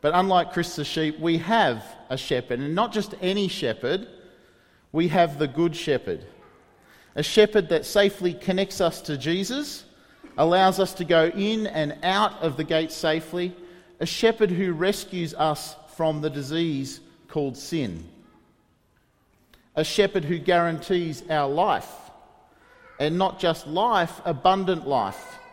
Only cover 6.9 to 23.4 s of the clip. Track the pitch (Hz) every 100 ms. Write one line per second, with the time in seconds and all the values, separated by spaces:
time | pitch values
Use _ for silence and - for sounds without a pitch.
6.9 | - _ - 151 - 214 214 160 165 -
7.9 | 208 196 196 180 175 - 185 196 - 175
8.9 | - - 143 139 175 196 262 294 - -
9.9 | _ _ - - - 160 180 190 185 185
10.9 | - 165 170 160 202 202 220 214 156 147
11.9 | - 175 196 208 - 165 135 156 160 160
12.9 | - 160 160 160 180 180 175 - - -
13.9 | _ 170 - 226 226 214 180 190 160 185
14.9 | 202 - 185 165 - 156 151 - - -
15.9 | - 160 151 151 143 135 160 170 139 135
16.9 | - - _ - 156 139 120 - 165 123
17.9 | 82 82 - - _ _ _ _ _ _
18.9 | _ _ _ _ _ _ _ _ - 156
19.9 | - 196 196 151 170 143 175 170 160 -
20.9 | 185 165 147 - 156 143 147 202 147 -
21.9 | - - - - _ _ _ _ - -
22.9 | - 147 175 190 -